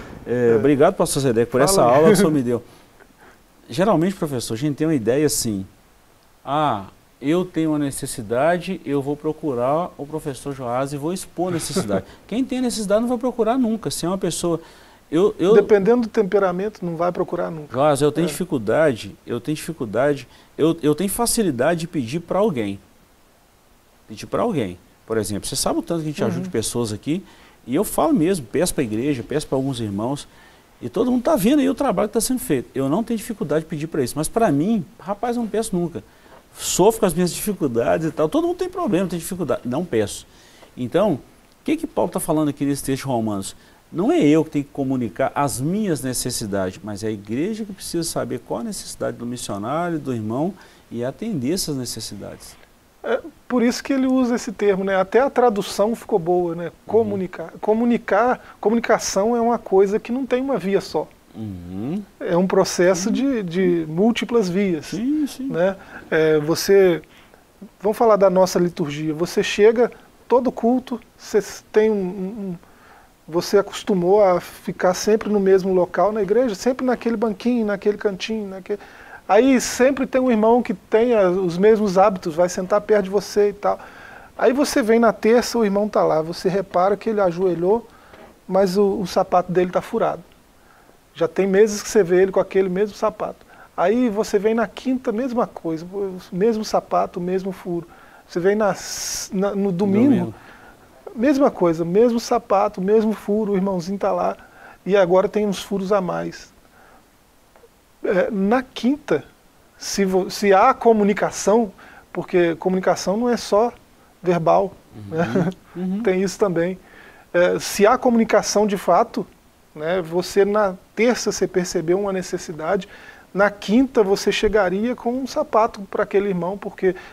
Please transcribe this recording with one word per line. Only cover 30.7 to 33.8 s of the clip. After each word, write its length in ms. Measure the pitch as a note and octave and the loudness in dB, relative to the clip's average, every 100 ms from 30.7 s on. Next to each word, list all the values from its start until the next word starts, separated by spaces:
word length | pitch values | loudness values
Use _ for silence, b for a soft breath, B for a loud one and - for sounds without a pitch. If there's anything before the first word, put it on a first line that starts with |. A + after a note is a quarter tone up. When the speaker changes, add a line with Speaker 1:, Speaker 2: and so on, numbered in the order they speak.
| - | -14
Speaker 1:
e 80 | A#2+ | -6
todo 220 | F#3 B3 | -2 0
mundo 120 | B3 | 0
tá 140 | D#4+ D4 | 0 2
vendo 240 | G3 D4+ | 4 4
aí 80 | C4+ | 2
o 40 | |
trabalho 340 | C4 C#4 F3+ G#3+ | 0 0 0 0
que 60 | |
tá 60 | - | -2
sendo 200 | - B3+ | -2 -2
feito. 280 | - C3+ - | -2 -2 -2
Eu 140 | C3 C3+ | -4 0
não 140 | F3 | 0
tenho 140 | A3+ A3+ | -2 -4
dificuldade 420 | - A3 F#3+ D#3 | -6 -6 -2 -2
de 20 | D#3 | -2
pedir 160 | D3+ | -6